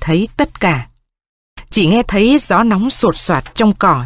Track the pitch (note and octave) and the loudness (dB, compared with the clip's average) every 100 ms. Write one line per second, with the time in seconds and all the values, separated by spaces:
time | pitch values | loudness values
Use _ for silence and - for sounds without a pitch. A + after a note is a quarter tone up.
0 | - D#3+ A3+ - C#4+ - F#3+ C#3+ - _ | -2 -2 -2 -4 -4 -2 -2 -2 -6 _
1 | _ _ _ _ _ - - - D#3+ A3+ | _ _ _ _ _ -20 -4 0 2 2
2 | B3 G3 A3 D4 - F#3 A3+ F#3+ A#3+ - | 0 2 2 2 2 0 0 0 -2 0
3 | A3 - - D3 - - G#3 G3 G3 C#3+ | 0 0 -2 -2 -4 -2 0 0 0 -2